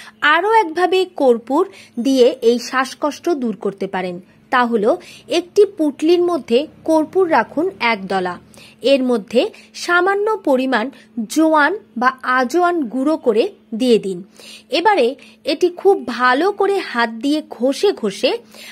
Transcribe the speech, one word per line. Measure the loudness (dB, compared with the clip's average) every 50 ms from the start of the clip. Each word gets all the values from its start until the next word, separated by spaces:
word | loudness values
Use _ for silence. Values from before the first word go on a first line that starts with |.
| -20 -20 -10 _
আরও | 0 2 2 2 2 4 4
একভাবে | 2 2 2 0 -2 0 2 2 0 0 -2 -2
কর্পূর | 0 2 2 2 2 0 -2 0 0 0 -2 -6 -14 -20 -14 _ -4
দিয়ে | -2 0 4 4 4 4 2 2 2
এই | 2 2 2
শ্বাসকষ্ট | -2 -4 -4 -4 -4 -4 -6 -4 -4 -6 -6 -4 -4 -2
দূর | -2 -2 -2 -6 -6
করতে | -6 -6 -8 -6 -6 -8
পারেন, | -6 -6 -6 -6 -6 -8 -10 -14 _ _ _ _ _
তা | 0 0 0
হলো | 0 0 0 0 0 0 -2 -4 -12 -20 -20 -8 -4
একটি | -4 -4 -4 0 _ 2 2
পুটলির | 2 2 -2 -2 -2 -2 -2 0 2 2 2 2
মধ্যে | 0 -2 -4 -2 0 0 0 0 -2 -8 -8 -2
কর্পূর | 0 2 2 0 0 0 0 0 2
রাখুন | 2 0 0 0 -2 -4 -4 -4 -4 -2
এক | -2 -2 -2 -2 -4
দলা। | -4 -4 -4 -4 -4 -8 -10 -16 _ -20 -20 -20 -20 -20 _ 0
এর | 2 2 2 2
মধ্যে | 0 -2 -2 -4 -2 0 0 0 0 -4 -12 -20 -20 -16
সামান্য | -10 -2 2 2 4 4 2 2 0 0 -2 -2
পরিমাণ | -2 0 0 0 0 0 0 -2 -2 -2 -4 -8 -14 -20 _ _ -8 -8 -4
জোয়ান | 0 0 2 2 4 2 2 0 0 -4 -10 _ _
বা | -2 -2 -2 -2 -2 -4
আজোয়ান | -2 0 0 0 0 0 0 0 0 0 -2 -4
গুঁড়ো | -4 -6 -4 -2 -2 -2
করে | 0 0 0 0 2 0 -2 -6 -12 _ _ -6
দিয়ে | -2 2 2 2 2
দিন। | 2 -2 -8 -8 -12 -16 _ -20 -20 -20 -20 -20 -10 _
এবারে | -4 0 2 2 2 2 2 0 -2 -6 -14 -20 -20 _ _
এটি | -6 -2 0 0 -2
খুব | -2 0 2 2 2 2 0
ভালো | -6 -4 0 0 2 2 2 0 -2 0
করে | 0 -2 -2 -2 -2
হাত | -4 -6 -4 -2 -2 -2
দিয়ে | -4 -6 -4 -2 -2 -2 -4 -8
ঘষে | -8 -2 -2 -2 0 0 0 0 0
ঘষে | -2 -4 -6 -4 -2 -2 -2 -2 -4 -8 -16 -20 -20 -20 -20